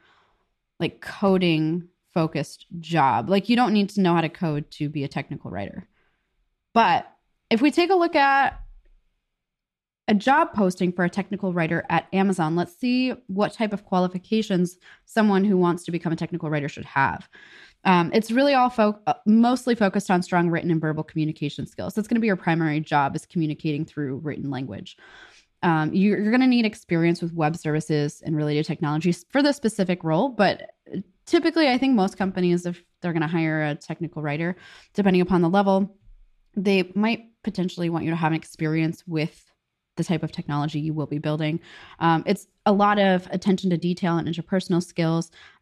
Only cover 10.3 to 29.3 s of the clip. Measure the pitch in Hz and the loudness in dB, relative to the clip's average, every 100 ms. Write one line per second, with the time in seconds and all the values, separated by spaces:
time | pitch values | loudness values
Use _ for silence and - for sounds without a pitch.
10.3 | 285 330 - 190 180 180 180 175 202 185 | 2 2 2 0 0 -2 0 -2 -2 -6
11.3 | 190 190 175 160 165 - 170 - 190 196 | -4 -4 -2 -2 -2 -2 -4 -2 0 0
12.3 | 185 156 170 175 - 247 247 254 226 - | 0 0 -2 -4 -4 -2 0 0 -4 -8
13.3 | 190 208 - 214 202 - 185 180 185 - | -2 -2 -2 -4 -6 -4 0 0 -4 -4
14.3 | 220 220 185 180 - - - _ 226 214 | -2 0 0 0 -4 -20 -20 _ 0 2
15.3 | 190 202 185 175 170 - 170 165 160 165 | 2 2 4 2 0 -4 -6 -4 -4 -4
16.3 | 170 160 151 143 - - 139 131 73 - | -6 -4 -4 -4 -8 -6 -2 0 -2 -10
17.3 | - - - - _ - 175 170 220 220 | -20 -20 -20 -20 _ 4 4 4 0 0
18.3 | 233 285 269 247 233 214 208 - - 214 | 2 4 4 2 2 0 0 -4 -2 2
19.3 | 220 240 247 - 233 196 202 - 180 180 | 4 4 2 0 2 2 0 0 0 2
20.3 | 180 170 165 175 160 156 151 156 160 156 | 0 2 0 0 0 0 -4 -6 -4 -4
21.3 | 156 147 - - - 92 - 214 233 220 | -4 -8 -8 -12 -10 -8 -6 -2 0 0
22.3 | 185 - 165 160 151 156 147 139 156 - | 0 0 0 0 -2 0 0 0 -4 -6
23.3 | 175 156 147 156 147 160 - 143 135 151 | -4 -4 -2 -4 -4 -6 -6 -6 -6 -8
24.3 | - 139 131 131 98 - - - - - | -8 -8 -8 -8 -10 -14 -20 -20 -20 -20
25.3 | - _ _ - 160 151 190 202 185 208 | -20 _ _ 0 2 0 2 2 2 2
26.3 | 247 262 240 220 214 - 170 170 170 170 | 2 4 4 0 -4 -2 0 2 0 -4
27.3 | 165 151 170 156 151 - 151 147 - - | -2 -2 -2 -2 -2 0 -2 -2 -6 -6
28.3 | 156 151 147 156 156 151 151 175 170 - | -2 0 0 -2 -2 -2 0 0 -2 -2